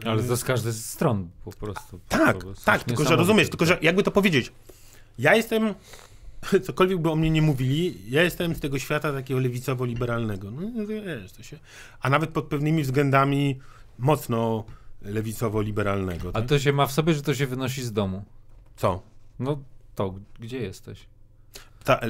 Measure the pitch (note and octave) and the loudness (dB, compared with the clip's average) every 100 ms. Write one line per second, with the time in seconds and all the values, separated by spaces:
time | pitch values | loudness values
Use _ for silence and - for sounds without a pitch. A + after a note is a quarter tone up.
0 | A2+ A2+ A#2+ B2 - B2+ A2+ A2 - - | -2 0 2 0 0 0 -2 -4 -8 -2
1 | D#3+ G#2 F2 - - - G#2 F#2 - F#2 | 0 0 -4 -12 -16 -12 -10 -10 -12 -18
2 | - A#3+ D#4 F#2+ F2+ G2 G#3 G#3 - C#3+ | -4 2 4 2 -6 -2 0 0 0 0
3 | D#3 E3 F3 G#3+ D3 - E3+ F3 D#3 F3+ | 4 4 6 6 4 2 2 4 4 2
4 | G3 G3+ G3 C#3 - - - - - - | 2 4 4 4 0 -8 -20 -20 -20 -20
5 | - - C#3 A3 A3 A3 A3 F#3+ - - | -20 0 4 4 4 0 0 -2 -12 -20
6 | - - - - - F#3+ - - F#3 F#3 | -20 -20 -16 -12 0 0 2 0 2 2
7 | D#3+ D#3 D#3+ D#3 D#3 B2+ C3 D3+ F3+ F2 | 0 2 2 4 4 2 0 0 -2 -6
8 | G2 C#3+ F3 E3 F3 E3 D3 C#3 - D3+ | -2 2 2 4 2 2 -2 -4 -2 -2
9 | D#3 C3+ C3 C3 B2+ A#2+ C3 B2+ B2+ A#2 | 0 -4 -2 0 0 -2 -4 -2 -2 -2
10 | A#2+ A#2 A2 G2+ G2 B2+ G#3 A#3+ G#3 G#3+ | -2 -2 -2 -4 -8 -8 -6 -6 -6 -6
11 | G3 B2+ F#2 - - D3+ - - - - | -8 -10 -12 -16 -18 -18 -20 -20 -20 -4
12 | B2+ D3 D#3+ D#3+ C3+ C#3+ D3+ D#3+ C3+ C3+ | 2 2 2 -4 -4 -2 2 2 2 2
13 | C#3+ C3+ C#3 C#3 C#3+ C3+ - - - - | 4 4 4 2 0 -2 -10 -20 -20 -2
14 | C3 C#3 - A2+ A2+ A2 - - - - | 2 2 2 0 0 -2 -4 -14 -16 -14
15 | G2+ G#2+ A2 G#2+ A2+ G#2+ G#2+ G#2 G2+ G2 | -6 -4 -4 -4 -2 0 0 0 0 0
16 | F#2 E2+ F2+ A2+ B2 D3 C#3+ C#3 C3 E3 | -2 -4 -4 -4 0 2 2 2 2 2
17 | D#3+ D3 C#3+ B2+ C3+ B2+ C3 C3 A#2+ G#2+ | 2 0 0 -2 -2 -2 -4 -4 -4 -2
18 | G2 F#2+ G2+ - - - - - G#2+ F2+ | -2 -4 -10 -18 -20 -20 -20 -4 -2 -2
19 | - - - - C3 D3 C3+ - - - | -8 -20 -18 -6 -4 -4 -8 -20 -12 -6
20 | G2 G2 G#2 - A#2 B2+ F#2+ F#2 - G#2 | -4 -6 -14 -16 -12 -8 -8 -10 -16 -18
21 | - - - - - - - - - B2 | -20 -20 -20 -20 -20 -20 -20 -6 0 0